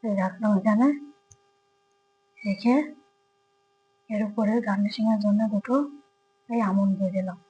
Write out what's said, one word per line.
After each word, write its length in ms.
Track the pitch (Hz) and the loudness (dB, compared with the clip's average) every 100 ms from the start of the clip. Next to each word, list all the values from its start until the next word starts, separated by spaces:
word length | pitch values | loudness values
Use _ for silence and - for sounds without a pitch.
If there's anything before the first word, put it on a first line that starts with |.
এই 100 | 226 196 | -4 -2
রাখলাম 280 | 185 - 220 196 | -2 -2 0 2
এখানে, 300 | 220 214 269 285 - - _ _ _ _ _ _ _ _ _ _ _ _ | 2 4 2 0 -8 -20 _ _ _ _ _ _ _ _ _ _ _ _
রেখে 380 | 208 196 233 269 302 - _ _ _ _ _ _ _ _ _ _ _ | -6 -2 2 2 0 -10 _ _ _ _ _ _ _ _ _ _ _
এর 100 | 214 208 | -4 -2
উপরে 240 | 214 214 233 233 | 0 0 0 0
গার্নিশিং 380 | 196 208 - 220 | 0 -2 0 0
এর 60 | 220 | 2
জন্য 160 | 208 208 220 | 2 2 2
দুটো 200 | 208 220 262 285 - _ _ _ _ - | -2 0 -2 -2 -8 _ _ _ _ -6
এই 120 | 233 202 | -2 0
আমন্ড 220 | 196 196 190 | 2 2 0
দিয়ে 140 | 190 190 | -2 -2
দিলাম। 220 | 185 175 _ | -6 -8 _